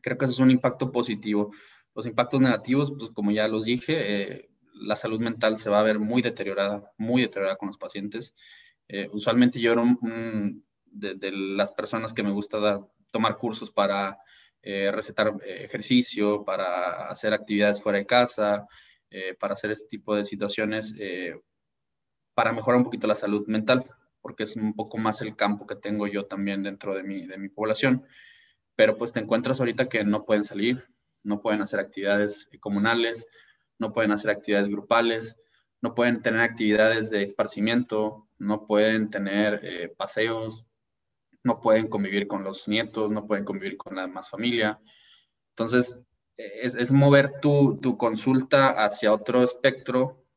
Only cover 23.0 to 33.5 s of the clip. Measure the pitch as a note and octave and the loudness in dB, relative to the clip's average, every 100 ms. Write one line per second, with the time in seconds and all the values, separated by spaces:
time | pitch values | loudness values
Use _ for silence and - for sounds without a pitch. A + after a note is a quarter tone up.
23 | G#2+ G#2 G#2 G#2 G#2 A2 G#2+ B2+ A#2+ _ | 0 0 0 -2 0 -2 2 2 0 _
24 | _ _ - - G#2+ A2+ G#2+ G#2+ A2 A2+ | _ _ -18 -8 -8 -4 -4 -4 -6 -2
25 | A2 G#2+ A2 G#2+ G#2 G2+ - G#2 G#2 G#2 | -2 -2 -8 0 0 0 -6 -10 -6 -4
26 | G2+ G2+ G2+ G2 G2 G2 G2 G2 G2+ F#2+ | -2 -4 -6 -6 -4 -4 -6 -8 -6 -6
27 | F#2+ F#2+ F2 F#2+ G2 - A2 A2 C3+ B2+ | -6 -10 -10 -12 -12 -6 -2 2 2 2
28 | - - - _ _ _ _ - G#2+ G#2+ | -2 -20 -20 _ _ _ _ 4 4 4
29 | A#2+ - G#2+ A2+ B2+ C3 A#2+ A2+ A#2+ A2+ | -4 -4 0 0 0 0 0 0 0 0
30 | G#2 G#2+ - G#2 G#2 G2+ A2+ B2+ - _ | 0 0 2 0 0 -2 0 -2 -8 _
31 | _ _ G#2 G#2 A2 G#2+ G2+ G2+ F#2+ - | _ _ -6 -2 0 -2 -2 -4 -6 -4
32 | G2 G2+ G#2 G2+ - - A2 G2+ A2 A#2 | 0 2 0 -4 -16 -12 -4 0 2 2
33 | A#2 A2+ - _ _ | 0 -4 -14 _ _